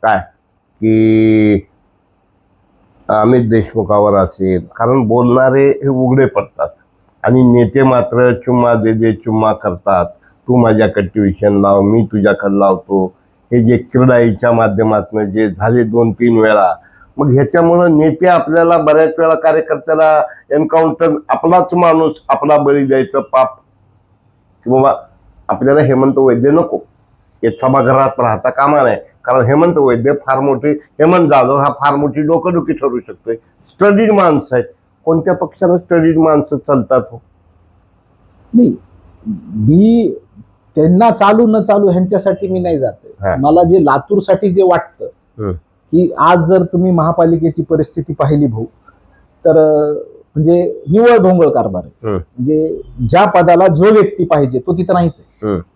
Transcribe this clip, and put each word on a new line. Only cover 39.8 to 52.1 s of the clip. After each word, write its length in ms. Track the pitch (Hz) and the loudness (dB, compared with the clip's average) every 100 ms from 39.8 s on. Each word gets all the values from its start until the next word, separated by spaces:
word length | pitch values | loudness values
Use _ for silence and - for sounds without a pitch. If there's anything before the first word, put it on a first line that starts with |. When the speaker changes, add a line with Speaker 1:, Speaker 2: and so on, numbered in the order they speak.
| 214 233 202 - _ - - _ _ | 4 2 -2 -6 _ -20 -20 _ _
Speaker 2:
त्यांना 360 | - 160 180 233 | -2 2 4 2
चालू 360 | 220 202 220 240 | 2 2 2 2
न 160 | 214 | 0
चालू 260 | 214 202 196 | 0 0 2
ह्यांच्यासाठी 600 | 175 185 202 196 190 190 | 0 -2 -2 -2 -4 -4
मी 100 | 185 | -4
नाही 200 | 175 160 | -4 -4
जात 140 | 127 - | -4 -8
आहे. 240 | - - 98 | -20 -8 -4
Speaker 1:
हा. 80 | 92 | -2
Speaker 2:
मला 260 | 139 165 | 0 2
जे 220 | 170 185 | 2 2
लातूरसाठी 680 | 147 139 - 202 196 196 202 | 2 0 -2 -4 0 -2 0
जे 100 | 180 | 0
वाटतं, 420 | 185 170 - _ | 2 0 -4 _
Speaker 1:
हम्म. 480 | - - _ - 104 87 _ _ _ | -16 -16 _ -10 -8 -8 _ _ _
Speaker 2:
की 200 | 160 175 - | 0 0 0
आज 200 | 151 180 | 2 2
जर 240 | 160 190 | 2 0
तुम्ही 280 | 175 170 185 | 0 -2 0
महापालिकेची 720 | 175 160 170 165 165 160 - | 0 -2 0 0 0 -2 -4
परिस्थिती 500 | 160 160 151 - 147 | -4 -2 -4 -6 -10
पाहिली 340 | 151 143 147 143 | -4 -2 0 -2
भाऊ, 180 | 110 113 _ _ _ _ _ _ _ | -4 -10 _ _ _ _ _ _ _
तर, 120 | 165 160 | 0 2
अ, 360 | 156 151 151 147 - - _ | 2 2 -2 -6 -10 -20 _
म्हणजे 480 | - 156 175 175 - - | -4 0 0 0 -6 -2
निव्वळ 280 | 185 240 233 | 2 4 4
भोंगळ 320 | 185 185 156 | 4 2 2
कारभार 320 | 120 113 90 | 0 -4 -6
आहे. 220 | - _ | -12 _
Speaker 1:
हम्म. 100 | 113 | -8